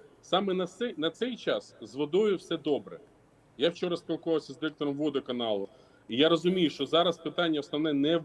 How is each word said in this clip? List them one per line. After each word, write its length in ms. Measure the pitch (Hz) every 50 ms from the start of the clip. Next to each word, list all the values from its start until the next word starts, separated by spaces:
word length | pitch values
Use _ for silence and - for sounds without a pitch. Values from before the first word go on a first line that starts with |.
| - - - _
саме 320 | - - - 185 208 190 185
на 120 | 185 185
цей, 280 | - - - 240 247 180
на 140 | - 151 165
цей 260 | - - 226 254 240
час 380 | 185 - 165 123 104 - - - -
з 140 | 120 104 113
водою 420 | 135 151 147 156 190 220 214 190
все 200 | 170 - - 170
добре. 420 | 160 - 156 139 113 95 - 85 - - - - _ _ _ _ _ _ _ _ -
Я 100 | 131 170
вчора 260 | 175 - 185 175 175
спілкувався 560 | 165 - - 165 156 - 170 160 151 - -
з 60 | 131 -
директором 360 | 156 156 147 - 151 143 139
водоканалу, 760 | 139 151 151 139 131 - - 123 120 117 113 107 98 98 - - - - - _ _ _ -
і 80 | 113
я 120 | 123 151 160
розумію, 420 | 170 160 165 180 185 185 170 143
що 160 | - - 139
зараз 320 | 127 147 165 175 180 - -
питання 420 | - 151 143 - 175 165 156 147
основне 320 | 139 - - 147 156 160
не 240 | 147 139 139 151 170
в 60 | 170